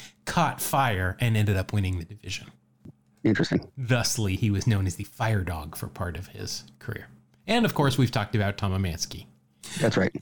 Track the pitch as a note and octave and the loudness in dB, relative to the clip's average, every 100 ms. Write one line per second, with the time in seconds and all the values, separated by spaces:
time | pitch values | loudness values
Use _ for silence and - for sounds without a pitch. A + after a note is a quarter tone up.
0 | - _ - - D3+ - - D3 C3 G#2+ | -18 _ -4 0 2 0 -2 2 2 2
1 | F#2 F#2+ A#2+ A2 G#2 F#2+ F#2 G#2 F#2+ F2+ | 0 0 2 2 4 2 0 0 0 -2
2 | E2 G#2 F2 - - - _ _ - - | -6 -14 -10 -10 -12 -20 _ _ -20 -20
3 | _ _ - G#2+ E3+ - - - A#2+ A#2+ | _ _ 0 2 2 0 -2 -10 0 0
4 | - - G#2 F#2+ A2 G2+ A#2+ G2+ F#2+ - | 0 0 0 2 2 2 2 2 2 -2
5 | G2+ - A2 G#2+ F2 E2 D#2+ - - - | -10 -4 0 0 0 -4 -8 -10 -12 -8
6 | E2+ D#2+ F#2 - - - - - - - | -8 -6 -12 -12 -10 -10 -12 -18 -12 -10
7 | - - _ _ - A#3 A3 - C#3 B2+ | -12 -20 _ _ -2 2 2 4 2 4
8 | B2 A#2 G#2 A2 G2+ G2+ G2+ F#2+ F#2+ E2 | 2 2 0 0 0 0 0 0 0 -2
9 | - - - _ _ _ - - A2+ - | -6 -8 -16 _ _ _ -12 0 2 2
10 | F#3 - | 0 -2